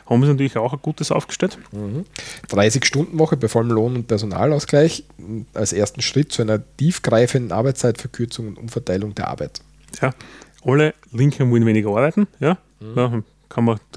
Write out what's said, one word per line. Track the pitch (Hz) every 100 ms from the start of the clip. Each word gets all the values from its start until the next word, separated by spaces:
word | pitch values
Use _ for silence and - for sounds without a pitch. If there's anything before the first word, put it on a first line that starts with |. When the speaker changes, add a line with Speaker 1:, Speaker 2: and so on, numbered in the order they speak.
| -
Speaker 1:
haben | 120
sie | 143
natürlich | 135 135 117
auch | 117
ein | 139
gutes | 160 - 156
aufgestellt. | 131 - - 190 - -
Speaker 2:
Mhm. | 101 101 131 196 - - - -
Dreißig-Stunden-Woche | 101 107 123 - 135 180 156 156 139
bei | 113
vollem | 117 117
Lohn- | 113 117 123
und | 113
Personalausgleich | 107 110 92 127 127 - 143 160 - - - 90 110 -
als | - 107
ersten | 92 104 -
Schritt | - 135 151
zu | -
einer | 110 107 - -
tiefgreifenden | 147 - - 113 123 131 117
Arbeitszeitverkürzung | 92 131 123 120 113 120 - 117 - 110
und | -
Umverteilung | 117 - - 92 104 -
der | -
Arbeit. | - - - - _ - -
Speaker 1:
Ja, | 131 - - - - _
alle | 127 139 151 - _
Linken | 117 143 - 123
wollen | 117 113
weniger | 107 104
arbeiten, | 104 147 208 208 _
ja. | 151 180 _ _
Speaker 2:
Mhm. | 110 120
Speaker 1:
Ja, | 123 117 - _ _
kann | -
man | 117 107 -